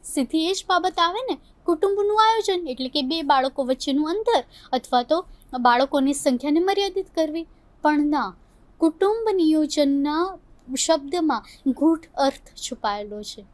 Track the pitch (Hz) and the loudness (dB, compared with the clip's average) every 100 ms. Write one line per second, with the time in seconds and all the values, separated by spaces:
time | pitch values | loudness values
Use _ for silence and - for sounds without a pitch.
0 | - 302 240 320 320 381 - 359 359 359 | -6 -4 -2 -2 -2 -4 0 0 0 0
1 | 339 403 523 311 _ _ - 330 - 196 | -2 -2 -6 -8 _ _ -2 0 0 0
2 | 415 427 440 453 415 370 330 247 262 302 | 0 4 4 2 0 -4 -4 -6 -4 -2
3 | 262 330 285 277 262 277 254 262 - 277 | -2 -2 2 2 2 -2 -4 -2 0 0
4 | 302 381 453 453 - - - 262 - 247 | 0 -2 0 0 -2 -20 -6 -6 0 -2
5 | 247 320 - - - 254 247 240 277 285 | 2 -2 -2 -20 -12 0 2 4 2 2
6 | 269 285 294 247 285 311 370 392 403 381 | 0 0 0 0 0 2 2 0 -2 -4
7 | 381 - 320 320 330 - _ _ 302 294 | -6 -2 -2 -4 -10 -20 _ _ 0 2
8 | 294 294 202 - _ _ - _ 320 - | 0 0 -4 -10 _ _ -20 _ -2 2
9 | 392 440 440 392 320 311 302 302 277 277 | 0 0 0 2 2 2 0 0 2 2
10 | 285 311 370 359 _ - - 262 - 320 | 0 0 -2 -6 _ -20 -10 -4 0 0
11 | 277 349 320 233 - - 269 240 311 320 | 0 -2 0 -2 -6 -6 -4 2 2 2
12 | - - 277 - - - - 247 214 208 | -4 0 0 -2 -20 -14 -12 -6 -6 -6
13 | 208 208 208 - 196 | -8 -12 -14 -16 -20